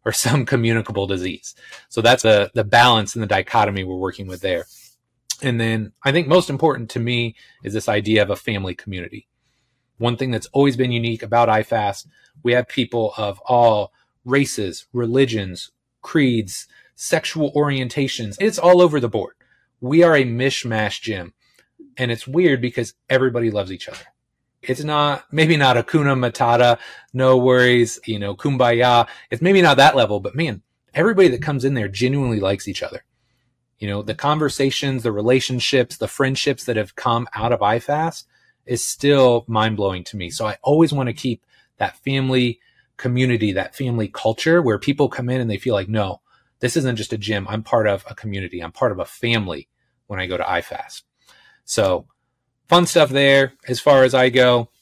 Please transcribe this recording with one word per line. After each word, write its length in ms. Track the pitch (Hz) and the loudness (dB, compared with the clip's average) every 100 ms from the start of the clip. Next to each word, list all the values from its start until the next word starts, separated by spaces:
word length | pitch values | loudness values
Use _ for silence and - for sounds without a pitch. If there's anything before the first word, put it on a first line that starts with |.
| 113 | -6
or 60 | |
<laughs> 20 | |
some 320 | - - 143 117 | -2 0 0 0
communicable 600 | 127 113 113 107 101 98 | 0 0 0 -2 -6 -4
disease. 480 | 95 92 - - - - - _ | -4 -6 -10 -16 -20 -20 -20 _
So 120 | - | 0
that's 220 | 113 127 | 2 4
the, 280 | 113 104 101 | 6 4 4
the 100 | 120 | -2
balance 520 | 104 120 123 113 98 117 | 2 4 4 4 0 -6
and 60 | |
the 60 | 104 | -2
dichotomy 560 | 98 92 117 104 98 | -2 0 0 0 -2
we're 120 | 92 92 | -6 -6
working 320 | 92 - 95 | -6 -8 -12
with 140 | 90 | -8
there. 240 | 95 87 - - - _ _ _ _ - | -4 -4 -6 -18 -20 _ _ _ _ -6
And 200 | 139 117 | -4 -2
then 320 | 113 110 104 - | -2 -2 -6 -4
I 80 | 139 | -2
think 160 | 156 143 | 0 2
most 220 | 180 170 | 2 2
important 400 | 139 160 127 113 | 0 -2 -2 -6
to 100 | 120 | -6
me 360 | 117 120 117 - _ _ | -4 -2 -4 -8 _ _
is 100 | 101 | -8
this 140 | 107 - | -6 -2
idea 340 | 107 104 110 | -2 2 2
of 80 | 101 | 2
a 60 | 98 | -2
family 400 | - 104 92 90 | -4 -6 -6 -10
community. 520 | - 92 87 - - _ _ _ _ _ _ _ | -12 -12 -12 -16 -20 _ _ _ _ _ _ _
One 200 | 120 117 | -4 -2
thing 140 | 131 | -4
that's 160 | 113 - | -6 -4
always 280 | 139 143 120 | 0 2 2
been 160 | 127 | -2
unique 320 | 120 117 113 | -2 -4 -6
about 240 | 110 117 117 | -2 0 2
iFast, 600 | 110 107 113 104 - - _ _ _ | 2 0 -2 -4 -6 -14 _ _ _
we 80 | 120 | 0
have 140 | 123 - | 0 -2
people 460 | - 117 120 107 - | -6 -4 -2 -4 -4
of 220 | 104 95 - | -8 -8 0
all 480 | 123 120 104 101 _ _ _ 120 | 4 4 4 -2 _ _ _ -2
races, 640 | 139 135 - 98 85 - | 0 0 -4 -8 -8 -10
religions, 800 | 120 117 127 135 110 98 87 - _ _ _ | -6 -2 0 0 0 -6 -10 -18 _ _ _
creeds, 680 | - 165 135 117 95 - - _ _ _ | -4 0 2 0 -4 -12 -16 _ _ _
sexual 580 | - 160 - 160 143 | -4 -4 -4 -4 -2
orientations. 840 | 147 147 135 127 147 135 - 110 107 | 0 0 -2 -4 -4 -4 -4 -10 -4
It's 200 | 208 - | -4 2
all 220 | 175 180 | 6 6
over 180 | 180 147 | 6 4
the 100 | 120 | 0
board. 260 | 110 - - _ _ _ _ | -2 -6 -12 _ _ _ _
We 240 | 127 160 | 0 4
are 120 | 170 151 | 6 6
a 100 | 127 | 2
mishmash 760 | 117 135 - 120 110 104 - | 0 -2 -2 -4 -2 -2 -4
gym. 320 | 113 98 87 _ _ _ _ _ - - | -8 -8 -10 _ _ _ _ _ -20 -6
And 140 | 123 | -4
it's 160 | 117 - | -4 -4
weird 340 | 151 175 120 | 0 2 2
because 320 | 123 120 113 - - | -2 -4 -8 -10 -2
everybody 400 | 131 131 120 117 | 0 2 0 -2
loves 220 | 101 95 | -2 -4
each 160 | 92 - | -8 -14
other. 180 | - - _ _ _ _ _ | -16 -20 _ _ _ _ _
It's 220 | - 131 | -8 -6
not, 400 | 151 151 147 139 - | -4 -2 0 -2 -6
maybe 240 | 147 160 156 | 0 2 4
not 220 | 135 120 | 4 2
Hakuna 400 | - 156 143 131 | 2 0 2 0
Matata, 640 | 123 - 120 117 120 117 - - _ | -2 0 2 4 4 2 -4 -20 _
no 240 | 127 131 131 | 0 4 4
worries, 600 | 127 127 123 123 113 - - | 4 4 4 4 2 -2 -10
you 140 | 107 | -8
know, 160 | 101 92 | -8 -6
kumbaya. 720 | 143 131 123 117 123 120 113 - - | -4 2 2 4 4 4 2 -4 -10
It's 100 | 120 | -2
maybe 200 | 170 196 | 2 4
not 160 | 170 139 | 6 6
that 180 | 147 135 | 6 6
level, 240 | 107 104 | 0 -2
but 160 | 101 139 | -6 -4
man, 280 | 160 101 _ _ _ | -6 -6 _ _ _
everybody 360 | 143 196 196 175 | -2 2 6 4
that 120 | 123 | 4
comes 220 | 151 143 | -2 -2
in 120 | 131 131 | -2 -2
there 120 | 101 | -4
genuinely 540 | 98 127 143 131 107 | -2 -2 0 -2 0
likes 260 | 95 101 - | -2 -2 -6
each 160 | 95 | -10
other. 220 | - - - _ _ _ _ _ _ _ | -10 -12 -18 _ _ _ _ _ _ _
You 80 | 104 | -6
know, 140 | 101 | -6
the 140 | 104 - | -6 -4
conversations, 880 | 143 151 147 - 135 - 139 131 | -2 0 0 0 -2 0 -4 -4
the 80 | 117 | -4
relationships, 840 | 104 110 131 - 127 - 131 117 - | -2 2 2 2 -4 0 0 -2 -4
the 120 | 110 | -10
friendships 560 | - 135 135 - 123 - | -2 -2 -2 -4 -4 -4
that 100 | 107 | -4
have 200 | 101 - | -4 -6
come 340 | 117 117 120 | -2 -2 -4
out 200 | 110 117 | -6 -2
of 80 | 113 | 0
IFAST 640 | 104 117 - 147 160 - - _ _ _ - | 0 0 -2 -4 -4 -6 -18 _ _ _ -8
is 200 | 120 - | -6 -6
still 600 | - 143 143 127 120 117 | -2 2 4 4 4 0
mind-blowing 560 | 110 110 104 98 92 | 0 0 0 -2 -4
to 140 | 87 104 | -10 -12
me. 120 | 87 | -10
So 160 | - 107 | -6 -8
I 120 | 101 | -4
always 300 | - 151 165 | 0 2 2
wanna 220 | 143 123 | 0 -4
keep 320 | - 131 113 _ _ _ _ | -6 -6 -6 _ _ _ _
that 200 | 98 - | -6 -6
family 600 | 135 135 131 127 123 117 _ _ _ - | -4 -2 0 0 0 -2 _ _ _ -8
community, 560 | 127 123 127 117 107 | -4 0 0 2 0
that 220 | 92 90 - | -2 -6 -6
family 340 | 131 117 104 | -4 -4 -4
culture 520 | - 110 113 160 175 | -4 -4 -2 2 2
where 160 | 135 104 | 2 -2
people 300 | - 143 139 | -2 0 -2
come 220 | - 123 | -2 -4
in 100 | 127 | -4
and 100 | 117 | -4
they 80 | 98 | -4
feel 160 | 127 | -2
like, 140 | 101 95 | -4 -2
"No, 340 | 110 98 - _ _ _ _ | -4 -4 -6 _ _ _ _
this 160 | 123 170 | -4 -2
isn't 220 | 131 113 | -2 -4
just 160 | 104 | -6
a 40 | 110 | -8
gym. 300 | 101 104 95 | -4 -4 -4
I'm 160 | 107 | -8
part 240 | 110 120 107 | -2 0 0
of 160 | 98 - | -2 -6
a 60 | - | -14
community. 460 | 110 98 92 87 | -10 -10 -10 -10
I'm 120 | 85 | -12
part 180 | - 123 | -4 -4
of 80 | 92 | -2
a 60 | 85 | -8
family 640 | - 117 113 95 80 - _ _ _ _ | -6 -2 -2 -2 -8 -12 _ _ _ _
when 120 | 98 | -8
I 80 | 90 | -6
go 80 | 90 | -4
to 80 | |
IFAST." 600 | 87 87 - - - - _ _ _ _ _ _ | -4 -4 -6 -12 -14 -18 _ _ _ _ _ _
So 420 | - - 98 87 - _ _ _ _ _ _ | -8 -2 0 -2 -6 _ _ _ _ _ _
fun 180 | 175 170 | 2 2
stuff 240 | 170 147 | 2 2
there 440 | 135 139 135 135 - - | 4 4 4 2 -4 -8
as 120 | 123 | -2
far 240 | 151 135 | 4 6
as 100 | 131 | 6
I 160 | 131 127 | 4 4
go. 400 | 123 127 120 117 _ | 4 4 4 -2 _